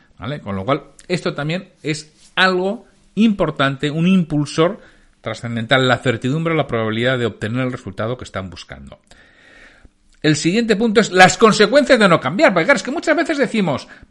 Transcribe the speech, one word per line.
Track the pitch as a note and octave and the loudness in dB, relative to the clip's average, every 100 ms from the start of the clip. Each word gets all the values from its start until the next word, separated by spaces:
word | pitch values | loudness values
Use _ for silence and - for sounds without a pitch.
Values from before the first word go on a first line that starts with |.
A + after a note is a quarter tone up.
| _ - | _ -16
¿vale? | G#2+ - | -12 -10
Con | - G2 | -8 -6
lo | G2 | -4
cual, | D3+ - _ - | -4 -6 _ -8
esto | F3 F3+ | -6 -6
también | D3+ C#3+ F3 G3 _ | -6 -6 -8 -10 _
es | C#3 D#3 - _ - - | -8 -8 -10 _ -10 0
algo | F#3 F#3 F#3+ A#3 - _ _ - | 0 0 -2 -6 -12 _ _ 0
importante, | A3+ G3 E3 D3+ C#3 C#3 D3 | 0 2 -2 0 -2 -2 -6
un | D3+ F3 | -2 2
impulsor | F#3+ E3 D3+ D3 - E3 A3+ - _ _ _ | 2 2 -2 -2 0 0 0 -16 _ _ _
trascendental, | - A2 A#2 A#2 A#2 C3 C3 | -12 -10 -8 -6 0 2 2
la | A#2+ | 0
certidumbre, | C3 A2+ B2+ D3+ E3 D#3+ | 0 -2 -2 -2 -2 -2
la | C#3 | -2
probabilidad | A#2 A2+ A2 A#2+ C3 | -2 -2 -2 -2 0
de | A#2 | -2
obtener | G2 G#2 A#2+ B2+ | -4 -6 -4 -4
el | |
resultado | B2+ - F#2+ A2 B2 | -6 -12 -8 -6 -8
que | |
están | - G2 F#2+ | -10 -12 -12
buscando. | F2 - C#2 C#2 - _ - _ _ _ - - _ - _ _ _ | -14 -18 -18 -20 -20 _ -20 _ _ _ -20 -20 _ -20 _ _ _
El | D3+ D3+ | 0 2
siguiente | E3 G3+ A3+ G3+ | 2 0 0 0
punto | A3+ G#3+ | 2 2
es | E3+ | 2
las | F3+ F3+ - | 6 6 6
consecuencias | A3 G3+ G#3 C4+ C4+ B3+ | 4 4 4 4 4 4
de | G3+ | 4
no | E3 | 4
cambiar, | C3 F#3 D#4 | 0 2 2
porque | F#3 F3+ | 2 2
claro, | C4+ | 0
es | |
que | - | 0
muchas | D#4 E4+ D#4 | -6 -2 -2
veces | D#4+ D4 | 0 -2
decimos, | B3 A3 F3+ B2+ - - - | -2 0 -2 -2 -6 -20 -6